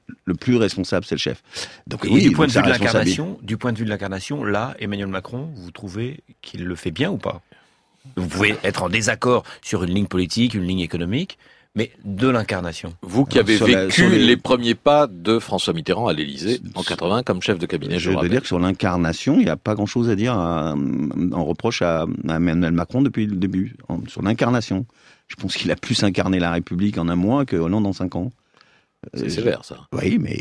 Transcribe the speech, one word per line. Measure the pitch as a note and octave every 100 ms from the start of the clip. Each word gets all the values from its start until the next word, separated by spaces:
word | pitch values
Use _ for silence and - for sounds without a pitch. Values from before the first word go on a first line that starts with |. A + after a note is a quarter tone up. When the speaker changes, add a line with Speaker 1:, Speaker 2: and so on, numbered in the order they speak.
| - -
Speaker 1:
Le | -
plus | F2 - A#2+
responsable, | G2+ - F#2 F2+ -
c'est |
le | D#2
chef. | - - _ - - - -
Donc, | -
Speaker 2:
Et | G2+
Speaker 1:
oui, | B2+
Speaker 2:
du | -
point | D#3 D3+
Speaker 1:
donc |
Speaker 2:
de | A#2
vue |
Speaker 1:
sa |
Speaker 2:
de | G2+
Speaker 1:
responsabilité. | A#2+ G#2 A2+ G2+ F#2
Speaker 2:
l'incarnation, | E3+ - G#2
du | A2
point | B2
de | A2
vue |
de | A2
l'incarnation, | G2+ G2 F#2+ - D3
là, | G#2+ G#2 B2+ -
Emmanuel | G#2 G2+ G2
Macron, | F#2+ - B2 D#3+
vous | C3 F2
trouvez | - G2 G2 B2 - - _
qu'il | - F#2
le | F2+
fait | E2+ F#2
bien | D#2 E3+
ou | C3
pas ? | F#2 F2+ - _ _ _ _ _ C3+ F#2
Vous | F2
pouvez | F#2 G#2 -
être | G2+ -
en | F2+
désaccord | A2 A2 A2+ B2+ A#2 - -
sur | - G2
une | F2
ligne | F#2+ G2
politique, | F#2 F2+ A2 A#2+
une | A2
ligne | F2+ F#2
économique, | E2 E2+ F2 B2+ F#3+ - _ _ _
mais | - A#2 -
de | G2+ G2 C3
l'incarnation. | A#2+ G2+ F#2+ F2 E2 F2 E2+
Speaker 3:
Vous | F#2 G#2+
qui | C#3 B2
Speaker 1:
Alors, | G#2
Speaker 3:
avez | G#2+
Speaker 1:
sur | G#2+
la, | F#2+
Speaker 3:
vécu | F#2+ -
Speaker 1:
sur | F3+
les | G#2
Speaker 3:
les | A#2 A#2+
premiers | - B2 A#2
pas | A2 D3 D3 C#3
de | F2+ F2+ A2+
François | - F#2+ G2
Mitterrand | E2 D#2 F2+ A#2
à |
l'Élysée | D2+ C#2+ C#2 F#2 B2 -
en | F#2
Speaker 1:
C'est | F2+
Speaker 3:
quatre-vingts | E2 E2+ A2
comme | - F#2
chef | - F#2
de | F2
cabinet, | E2+ - F2
je |
Speaker 1:
Je | F2
Speaker 3:
le |
Speaker 1:
dois | F#2+
Speaker 3:
rappelle. | F2
Speaker 1:
dire | B2
que | -
sur | F2+
l'incarnation, | F2+ F#2 G2 F2+ E2 E2 C3 G#3+
il |
n'y | C3+
a | D#2
pas | G#2+
grand-chose | G#2+ G#2 B2 A#2+
à | G2
dire | A#2+
à, | A2 E2+ E2 D#2
en | D2 C2+ B1+ D2 - F2 F2
reproche | D#2 E2+ A2+ -
à, | F2 E2 E2+ - D2+
à | D#2+
Emmanuel | F2 E2 E2+
Macron | E2+ F2 B2
depuis | C#3 A#2 G#2+
le | F#2+
début, | F#2+ F#2 G#2 - -
en, | E2+ -
sur | -
l'incarnation. | G2 A2+ B2 B2 - F#2+ A#2+ _ _ _ -
Je | -
pense | F#2+ -
qu'il | F2
a | D2+
plus | - A#2+
incarné | G#2 F2+ F#2+ F#2
la | E2+
République | E2+ - F2 G#2 G2+
en | E2+
un | F2
mois | G2 C#3
que | C3+
Hollande | F2 E2 G#2+ G2+
en |
cinq | F2+ F#2 F2+
ans. | A2 - _ _ _ _ _ _ -
Speaker 3:
C'est | - -
Speaker 1:
Euh, |
Speaker 3:
sévère, | E2+ A#2 B1
ça. | - - -
Speaker 1:
Oui, | B2+ - A3
mais | G2+ -